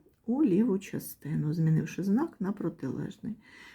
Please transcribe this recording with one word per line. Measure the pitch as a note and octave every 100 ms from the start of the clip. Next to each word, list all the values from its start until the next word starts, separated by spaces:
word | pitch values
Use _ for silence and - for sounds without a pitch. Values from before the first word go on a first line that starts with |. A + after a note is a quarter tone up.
| _ _ -
у | B3+
ліву | D4 F3+ A#3+ F#3+
частину, | - - - - C#3+ D#3 D3+
змінивши | E3+ D#3+ D#3 D#3 -
знак | F#3+ G#3 E4+ -
на | F#3
протилежний. | G3+ E3+ D#3+ C3 B2+ C#3+ - - - - - -